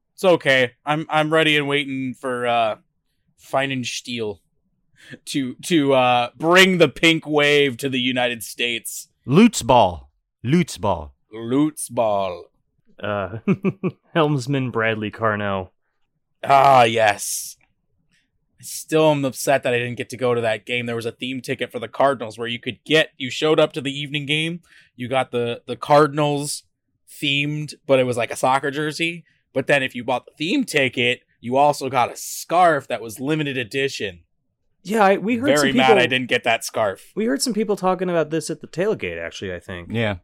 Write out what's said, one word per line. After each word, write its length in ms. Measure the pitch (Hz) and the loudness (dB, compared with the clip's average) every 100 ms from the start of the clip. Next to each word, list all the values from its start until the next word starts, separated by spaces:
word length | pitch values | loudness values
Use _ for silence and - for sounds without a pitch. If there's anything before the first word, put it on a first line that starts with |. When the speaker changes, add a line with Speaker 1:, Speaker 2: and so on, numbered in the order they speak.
| _ | _
Speaker 1:
It's 100 | - | -2
okay. 480 | 190 165 147 131 120 _ 143 | 2 2 4 2 2 _ -4
I'm, 200 | 151 151 | -4 0
I'm 240 | 156 151 | 0 2
ready 240 | 160 156 147 | 2 4 2
and 120 | 143 | 2
waiting 460 | 143 139 135 131 | -2 -2 -6 -6
for, 320 | 117 131 123 120 | -6 -6 -2 0
uh, 300 | 120 110 98 _ _ _ _ _ _ | 2 0 -2 _ _ _ _ _ _
Feinenstiel 960 | - 135 135 131 117 - - 120 107 98 _ _ _ _ _ _ - 127 - | -6 -4 -2 -4 -6 -8 -8 -6 -6 -8 _ _ _ _ _ _ -20 -20 -8
to, 280 | 147 127 - - | -6 -4 -8 0
to, 280 | 170 139 | 2 4
uh, 360 | 131 123 123 120 123 | 4 4 2 0 -2
bring 420 | 160 180 190 180 | 4 6 6 6
the 100 | 147 | 2
pink 380 | - 165 160 147 | 4 2 2 0
wave 500 | 147 147 147 139 117 | 2 4 4 2 -2
to 100 | 139 | -4
the 120 | 131 | -2
United 420 | 123 127 123 120 | -2 0 -2 -4
States. 640 | - - 120 113 - - - _ 117 | -10 -6 -4 -4 -8 -14 -16 _ 2
Speaker 2:
Lutz 360 | 160 240 - | 6 6 4
ball. 480 | 120 123 95 80 - _ _ _ | 2 4 4 0 -16 _ _ _
Lutz 360 | 113 175 165 - | -2 0 -2 -4
ball. 360 | 101 85 73 _ _ | -4 -4 -8 _ _
Speaker 1:
Lutz 560 | 110 117 139 151 - - | -12 -2 0 0 -2 -8
ball. 580 | 123 113 101 95 85 - _ _ _ _ - | -2 0 0 -2 -6 -14 _ _ _ _ -12
Speaker 3:
Uh, 400 | 104 101 95 110 - - 196 | -6 -6 -6 -6 -2 0 -2
<laughs> 400 | - 175 - _ | -4 -8 -8 _
Helmsman 560 | 170 151 143 120 139 127 | 0 2 0 -2 -4 -2
Bradley 400 | 110 113 107 104 | -2 -2 -2 -6
Carnell. 600 | - 110 104 101 98 92 _ _ _ _ _ _ _ | -2 -2 0 -2 -4 -6 _ _ _ _ _ _ _
Speaker 1:
Ah, 400 | 127 139 139 131 | 2 6 8 8
yes. 720 | 117 113 107 101 - - - - _ _ _ _ _ _ _ _ _ _ | 6 4 2 2 -6 -8 -10 -18 _ _ _ _ _ _ _ _ _ _
I 20 | |
still 480 | - - - 156 156 | -14 -14 -2 2 4
am 140 | 147 | 2
upset 380 | 135 - - 135 | -2 -4 0 0
that 100 | 131 | 0
I 60 | 120 | -2
didn't 180 | 123 120 | -4 -8
get 140 | 120 | -10
to 80 | 117 | -4
go 160 | 123 | -2
to 60 | 120 | 0
that 240 | 113 110 - | 0 -4 -4
game. 180 | 123 | -6
There 120 | 120 117 | -4 -6
was 100 | 113 | -8
a 60 | |
theme 280 | - 123 131 | -8 -10 -8
ticket 320 | 139 127 120 | -8 -6 -6
for 60 | 120 | -6
the 100 | 113 | -8
Cardinals 480 | - 139 127 110 104 | 0 0 2 -6 -8
where 100 | 117 | -8
you 100 | 120 | -6
could 260 | 127 107 | -8 -12
get, 260 | - 156 - - | 0 0 0 -4
you 140 | 127 | -10
showed 280 | - 156 160 | -2 2 4
up 140 | 156 | 2
to 80 | 156 | 0
the 100 | 135 139 | -8 -8
evening 280 | 147 147 139 | -8 -8 -4
game, 340 | 151 160 175 _ - _ - | -4 -4 -8 _ -20 _ -14
you 120 | 123 | -4
got 220 | 131 127 | -2 -2
the, 320 | 120 117 117 - | -2 -4 -6 -10
the 100 | 120 | -10
Cardinals 880 | - 147 151 147 147 143 147 - _ _ _ _ _ | 4 4 4 2 -2 -2 -6 -10 _ _ _ _ _
themed, 640 | - 147 143 147 151 151 - - | -6 -2 -2 -2 -6 -8 -12 0
but 120 | 135 | 2
it 60 | |
was 140 | 123 120 | 2 -2
like 120 | 113 | -4
a 60 | - | -2
soccer 340 | 131 135 139 | 0 2 -2
jersey. 540 | 143 151 147 165 170 _ _ _ | -4 -6 -4 -6 -6 _ _ _
But 120 | 131 131 | -6 0
then 160 | 143 | 0
if 120 | 131 | 0
you 100 | 123 | -6
bought 220 | 117 123 - | -4 -4 -6
the 60 | - | -8
theme 280 | 160 285 | -2 -2
ticket, 580 | 226 147 131 131 120 123 _ _ | 0 0 0 0 0 -2 _ _
you 160 | 117 131 | -2 2
also 320 | 147 143 135 | 2 2 -2
got 240 | 131 110 | 0 -2
a 40 | - | -4
scarf 720 | - - - 170 175 143 - | -12 -12 -2 4 4 2 -2
that 120 | 117 | -8
was 180 | 113 101 | -8 -8
limited 380 | 135 156 139 127 | -4 -2 -2 -4
edition. 680 | 107 139 135 - 104 87 _ _ _ _ _ _ | -6 -4 -4 -4 -8 -10 _ _ _ _ _ _
Speaker 3:
Yeah, 220 | 175 220 | -4 2
I, 120 | 196 196 | 4 4
we 200 | 196 233 | 0 -2
heard 200 | 240 147 | 2 2
Speaker 1:
Very 140 | 139 | 4
Speaker 3:
some 60 | 131 | 4
Speaker 1:
mad 80 | 131 | 4
Speaker 3:
people, 140 | 123 | 4
Speaker 1:
I 40 | 123 | 4
didn't 220 | 127 127 | 0 -2
get 160 | 123 | -2
that 200 | 120 113 | 0 0
scarf. 480 | - 117 104 95 - | -2 -2 -2 -2 -10
Speaker 3:
we 120 | 185 226 | -4 -2
heard 160 | 277 | -2
some 120 | 262 | -2
people 220 | 208 208 196 | -2 -2 0
talking 320 | 185 180 180 | 0 -2 -2
about 200 | 170 147 | -2 -2
this 200 | 160 151 | -4 -6
at 100 | 156 | -10
the 60 | - | -10
tailgate, 520 | 156 208 127 92 82 | -4 -2 -2 -6 -8
actually, 320 | 82 - 98 | -10 -8 -10
I 40 | 87 | -10
think. 280 | - 90 85 | -10 -14 -6
Speaker 2:
Yeah. 260 | 110 107 95 | -2 -2 -4